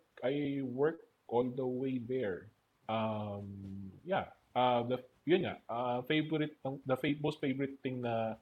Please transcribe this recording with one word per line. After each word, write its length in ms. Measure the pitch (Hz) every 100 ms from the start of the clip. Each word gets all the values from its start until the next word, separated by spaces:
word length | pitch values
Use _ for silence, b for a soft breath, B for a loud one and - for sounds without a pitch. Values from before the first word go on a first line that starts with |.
| _ -
I 400 | 123 143 143 139
work 400 | 135 123 151 165 - _ -
all 240 | 117 127
the 160 | 127 127
way 320 | 127 135 131
there. 480 | 117 127 107 87 101 _ _ _ -
Um, 1040 | 113 110 107 104 101 101 98 98 98 98 92 160
yeah. 240 | 185 90 - _
Uh, 320 | 120 127 120 120
the, 160 | 123 - _ -
yun 160 | 175
nga, 160 | 113 92 -
uh, 400 | 117 123 123 127
favorite, 480 | 156 151 156 151 -
ang, 160 | 131 135 135
the 80 |
fa-, 240 | 127 151 147
most 240 | 147 143
favorite 400 | 143 131 139 135
thing 240 | 135 127 120
na, 320 | 113 113 110